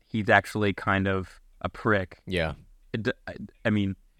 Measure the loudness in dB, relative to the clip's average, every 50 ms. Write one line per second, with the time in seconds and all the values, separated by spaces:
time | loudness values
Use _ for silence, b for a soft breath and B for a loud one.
0 | _ _ -4 -2 4 6 6 6 6 4 -2 -2 0 0 0 -2 0 0 2 2
1 | 2 0 0 -2 -4 -8 -12 -20 -20 -20 -16 -10 -10 -10 -10 -4 0 0 0 0
2 | 0 -4 -10 -16 _ -4 -2 -2 -2 -2 -4 -8 -12 -20 -20 -20 -14 -8 -8 -4
3 | -4 -4 -6 -6 _ -14 -14 -14 -14 -16 -18 _ -2 0 0 2 0 -2 -4 -6
4 | _ _ _